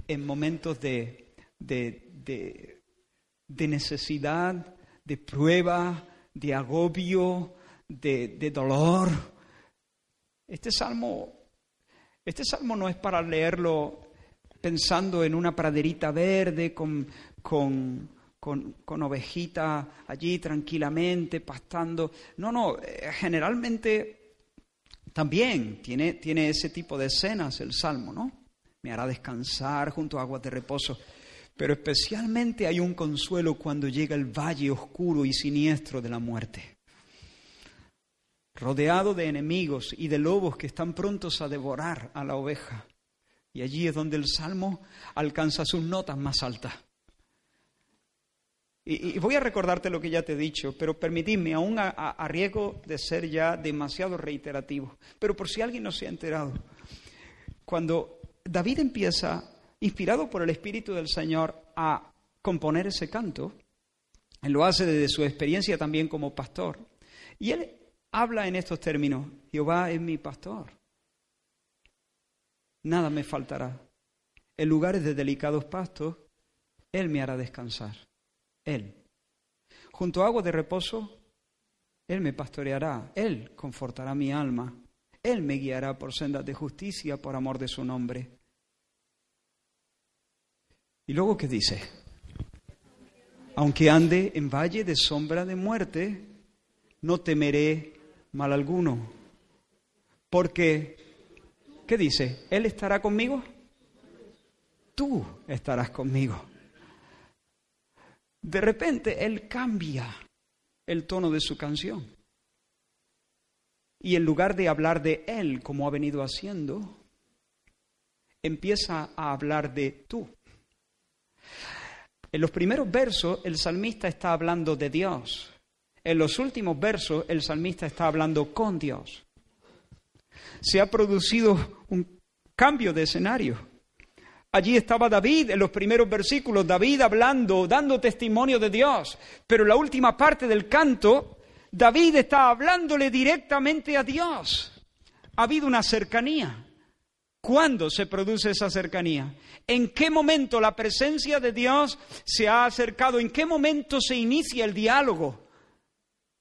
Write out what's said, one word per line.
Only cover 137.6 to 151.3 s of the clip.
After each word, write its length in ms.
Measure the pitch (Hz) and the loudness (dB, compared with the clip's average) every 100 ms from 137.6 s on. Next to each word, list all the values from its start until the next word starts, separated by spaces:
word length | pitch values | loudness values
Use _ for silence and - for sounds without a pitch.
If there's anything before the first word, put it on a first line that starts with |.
| 180 | 6
dando 320 | 262 285 254 | 4 4 4
testimonio 580 | 240 - 233 220 269 247 | 2 2 0 2 4 4
de 100 | 214 | 4
Dios. 480 | 208 285 233 143 - - - - | 4 6 4 0 -10 -18 -8 4
Pero 160 | 226 | 6
en 60 | 208 | 8
la 80 | 233 | 8
última 400 | 294 262 254 226 | 6 4 4 6
parte 280 | 302 302 254 | 6 6 4
del 220 | 214 208 | 2 4
canto, 680 | 294 302 247 208 269 - - - - - | 6 6 6 6 6 4 -12 -20 -20 -6
David 440 | 180 233 247 339 302 | 6 8 10 8 8
está 320 | - 285 262 | 6 8 8
hablándole 600 | 240 302 359 320 294 269 | 6 4 4 4 2 4
directamente 880 | 254 269 330 - 277 269 311 - 285 | 4 4 4 2 2 2 0 0 0
a 80 | |
Dios. 840 | 220 285 339 269 - - - - - _ _ _ - - | 2 0 -2 -2 -2 -4 -4 -12 -20 _ _ _ -8 0
Ha 60 | |
habido 240 | 233 302 285 | 2 4 4
una 140 | 240 | 4
cercanía. 880 | 214 226 202 233 254 311 180 113 - _ _ _ _ _ _ _ | 4 2 2 0 2 0 -2 -6 -14 _ _ _ _ _ _ _
¿Cuándo 500 | - 269 320 233 160 | 4 6 6 4 0
se 180 | - 196 | -2 -2
produce 420 | 190 196 220 208 | -2 0 2 2
esa 200 | 196 202 | 0 0
cercanía? 640 | 185 180 190 170 147 135 139 - - - | -2 -2 -2 0 0 -2 -10 -20 -10 0
¿En 220 | 240 240 | 2 2
qué 160 | - 320 | 2 4
momento 500 | 311 294 320 254 233 | 4 6 4 4 4
la 160 | 220 214 | 4 2
presencia 640 | 220 - 277 311 277 | -2 0 0 0 0